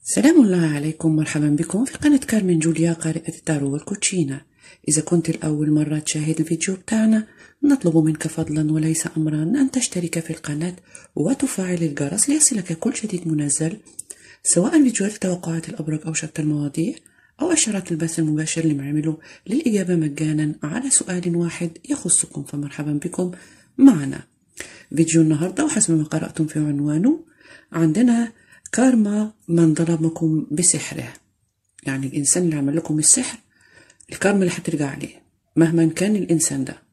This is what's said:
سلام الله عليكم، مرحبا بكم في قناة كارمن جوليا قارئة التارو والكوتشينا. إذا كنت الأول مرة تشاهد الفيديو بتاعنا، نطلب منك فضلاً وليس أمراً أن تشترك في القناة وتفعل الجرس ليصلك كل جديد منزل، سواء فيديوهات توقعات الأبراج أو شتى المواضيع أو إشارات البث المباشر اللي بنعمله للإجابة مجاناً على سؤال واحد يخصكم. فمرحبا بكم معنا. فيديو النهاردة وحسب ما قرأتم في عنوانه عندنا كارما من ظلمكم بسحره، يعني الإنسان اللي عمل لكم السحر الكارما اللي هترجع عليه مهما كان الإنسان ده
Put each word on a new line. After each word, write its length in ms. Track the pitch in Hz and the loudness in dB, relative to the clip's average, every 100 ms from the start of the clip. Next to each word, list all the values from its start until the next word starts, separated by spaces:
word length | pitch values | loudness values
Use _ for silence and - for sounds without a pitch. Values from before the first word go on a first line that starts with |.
| - | -2
سلام 340 | - 254 339 | 2 6 8
الله 260 | 220 180 160 | 6 4 2
عليكم، 480 | 147 151 156 160 156 | 0 -4 -2 0 2
مرحبا 320 | 151 156 147 | 0 0 0
بكم 380 | 147 165 190 262 | 0 0 -2 -2
في 120 | - | 0
قناة 200 | 302 285 | 2 2
كارمن 420 | - 220 185 165 | 2 0 2 2
جوليا 340 | 160 156 165 | 2 2 0
قارئة 340 | 165 160 160 - | 0 -4 -6 -8
التارو 460 | - - 151 139 | -10 -4 -2 -2
والكوتشينا. 680 | 143 - 202 - 185 139 135 _ _ - - - | -4 -6 -6 -2 -2 -2 -4 _ _ -20 -12 -2
إذا 140 | 151 | -2
كنت 280 | - 175 160 | 2 0 0
الأول 420 | 160 156 151 151 | -4 -4 -2 0
مرة 280 | 151 147 151 | 2 0 -4
تشاهد 400 | 151 151 151 160 | -4 -4 -2 -2
الفيديو 360 | 156 165 180 190 | -2 -2 -4 -6
بتاعنا، 520 | - 220 220 220 214 - - _ | -2 0 4 2 0 -14 -20 _
نطلب 340 | 285 269 170 160 | 2 4 4 4
منك 300 | 156 156 156 | 2 0 -4
فضلاً 440 | - 160 151 151 | -6 -4 -2 0
وليس 360 | 156 156 160 - - | 0 0 -2 -4 -2
أمراً 260 | 156 151 | -2 0
أن 280 | 160 277 269 | 0 2 2
تشترك 480 | 254 - 180 170 170 | 0 -2 -4 -4 -6
في 100 | 165 | -6
القناة 460 | 156 - 147 175 180 _ - - - | -10 -6 -6 -6 -8 _ -20 -12 -2
وتفعل 580 | 156 269 269 - 185 | -2 0 -2 -4 -4
الجرس 560 | 175 165 143 143 202 - | -2 -2 -2 -4 -2 0
ليصلك 440 | 302 - 220 175 | 2 2 0 -4
كل 180 | 160 226 | -4 -4
جديد 360 | - 214 175 170 | -4 -6 -6 -2
منزل، 500 | 156 147 - 160 208 - - - - - - | -2 -2 -2 -4 -6 -16 -20 -20 -20 -20 -8
سواء 400 | - - 208 330 | 0 2 4 4
فيديوهات 340 | 269 220 202 - | 4 2 -4 -2
توقعات 520 | 185 175 175 165 160 | -4 -4 -4 -6 -6
الأبراج 300 | - 156 156 156 | -8 -6 -4 -4
أو 80 | |
شتى 280 | 160 156 - | -6 -8 -4
المواضيع 540 | 151 147 147 143 175 320 _ _ _ _ | -2 -2 -2 -2 -4 -6 _ _ _ _
أو 100 | 330 | 0
إشارات 400 | 320 - 196 185 | 0 0 -2 -4
البث 280 | 165 165 165 | -4 -4 -2
المباشر 440 | 156 151 160 - | -2 0 -2 0
اللي 100 | 160 | 0
بنعمله 440 | 143 139 151 156 156 - - - | 0 -2 -2 -2 -6 -12 -20 -4
للإجابة 480 | 240 254 208 175 175 | -2 0 0 0 0
مجاناً 600 | 156 139 156 151 151 151 | 0 -2 -2 0 -2 -4
على 260 | 151 196 269 | -6 -6 0
سؤال 460 | - - 180 175 170 | 0 0 -4 -2 -2
واحد 360 | 170 - 170 165 - | -2 -4 -8 -8 -8
يخصكم. 540 | 285 - - - - | -6 0 -2 -2 -8
فمرحبا 480 | 139 147 143 - 151 | -10 -8 -8 -8 -4
بكم 400 | 147 175 - 180 180 - - _ - | -4 -6 -6 -6 -6 -20 -20 _ 8
معنا. 460 | 269 180 139 139 - _ _ - - - - - | 8 8 -2 -8 -14 _ _ -20 -18 -18 -8 0
فيديو 260 | 160 165 | 2 4
النهاردة 440 | 160 151 180 185 - | 4 2 -2 -2 -2
وحسب 320 | 220 - 160 | 0 2 2
ما 60 | |
قرأتم 440 | 151 156 - - 156 | 0 -4 -6 -4 -4
في 120 | 156 | -2
عنوانه 600 | 151 143 147 151 220 320 - _ - - _ | -2 0 0 2 2 0 -4 _ -20 -20 _
عندنا 600 | 160 165 160 247 233 226 - _ - - - | 0 2 4 4 4 0 -8 _ -20 -6 2
كارما 560 | 262 240 202 208 214 - - | 4 4 2 0 -2 -6 -2
من 260 | 170 165 | 4 4
ظلمكم 720 | 156 165 165 160 160 165 156 - | 4 0 2 0 0 0 0 -2
بسحره، 640 | 147 170 151 - 147 120 - _ _ _ _ _ _ | 0 0 0 -4 -10 -12 -16 _ _ _ _ _ _
يعني 240 | - 135 135 | -6 -4 -4
الإنسان 360 | 151 143 180 | -4 0 0
اللي 120 | 180 151 | 0 0
عمل 200 | 139 156 | -2 -2
لكم 240 | 165 151 | -2 0
السحر 380 | 160 - 254 - _ _ _ - _ _ _ | 2 2 0 -10 _ _ _ -20 _ _ _
الكارما 280 | - 190 202 | -2 0 2
اللي 120 | 180 | 0
هترجع 380 | 175 - 147 139 | -2 -6 -4 -4
عليه 320 | 139 - - _ _ _ - | -6 -12 -14 _ _ _ 2
مهما 300 | 165 165 165 | 2 4 2
كان 300 | 160 190 214 | 2 0 0
الإنسان 500 | 175 165 - 139 131 | 0 0 0 -4 -6
ده 120 | - _ | -10 _